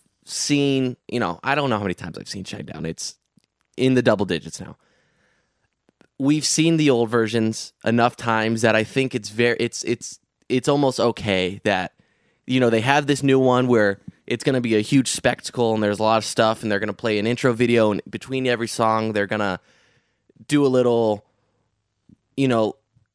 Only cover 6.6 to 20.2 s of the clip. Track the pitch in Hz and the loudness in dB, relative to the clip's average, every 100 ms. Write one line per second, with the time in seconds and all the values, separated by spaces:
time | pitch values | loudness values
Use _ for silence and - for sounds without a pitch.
6.6 | 160 165 151 120 113 117 110 113 110 113 | 2 4 4 2 2 0 0 0 -2 -4
7.6 | - _ - 117 120 - 117 110 110 113 | -10 _ 0 2 2 0 -2 0 0 0
8.6 | 113 110 107 135 131 123 101 107 120 117 | 2 2 0 -2 -2 -4 -8 0 0 0
9.6 | 120 - - 120 - - _ _ _ 127 | -4 -6 -6 -6 -8 -20 _ _ _ -2
10.6 | 131 143 139 - 120 - 107 95 90 101 | 0 2 0 2 -2 -2 -2 0 -2 -2
11.6 | 107 95 87 - _ _ _ _ - 127 | -2 -2 -4 -12 _ _ _ _ -2 2
12.6 | 120 113 117 143 143 139 139 135 131 123 | 4 2 2 0 2 0 2 4 4 2
13.6 | 127 120 104 98 - - - 120 147 131 | 4 2 2 -2 -12 -20 -8 -4 -2 -2
14.6 | 120 110 104 139 120 - 123 120 - - | 0 0 2 2 2 -2 -2 -2 -8 -2
15.6 | 113 110 104 101 110 113 107 - 110 113 | 0 0 0 0 2 2 0 0 2 0
16.6 | 113 101 107 98 117 107 110 120 131 113 | -2 -2 -4 -4 -2 0 0 0 0 2
17.6 | 120 117 107 101 - 110 - 131 131 117 | 2 4 2 0 -6 -14 -8 -4 -2 -2
18.6 | 113 - 113 110 110 104 101 107 101 90 | -4 -2 0 0 0 -2 -2 -2 -2 -4
19.6 | - _ _ _ _ _ | -10 _ _ _ _ _